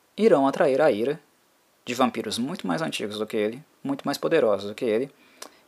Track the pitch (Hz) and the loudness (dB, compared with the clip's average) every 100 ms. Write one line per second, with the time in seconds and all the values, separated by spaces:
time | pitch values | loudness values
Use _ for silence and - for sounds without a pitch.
0 | _ - 214 156 135 - 165 135 156 104 | _ 0 4 6 4 2 2 4 4 2
1 | 120 156 _ _ _ _ _ _ - 120 | -2 -4 _ _ _ _ _ _ -10 0
2 | 123 117 110 98 131 185 - 160 156 - | 0 0 -6 -4 -4 -6 -4 -4 -4 -6
3 | 110 107 107 113 104 123 - _ 139 139 | -6 -6 -4 -2 -2 -4 -16 _ -8 -6
4 | 143 139 156 160 120 98 101 107 127 107 | -4 -4 0 2 4 2 -2 -6 0 0
5 | 139 _ _ _ - _ | -2 _ _ _ -20 _